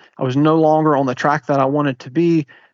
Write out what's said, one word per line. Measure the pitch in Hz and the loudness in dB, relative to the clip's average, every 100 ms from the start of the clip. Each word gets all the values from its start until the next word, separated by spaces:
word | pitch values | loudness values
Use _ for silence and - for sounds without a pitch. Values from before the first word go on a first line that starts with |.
| _ - | _ -8
I | |
was | 131 127 | -4 0
no | 156 160 | 2 4
longer | 156 156 156 143 | 2 2 2 0
on | 135 | 0
the | 123 | -2
track | 151 147 - | -2 -2 -2
that | 139 | 0
I | 135 | 0
wanted | 147 147 127 | 0 -2 -6
to | 139 | -6
be. | 127 170 165 147 - _ | -2 0 0 -2 -10 _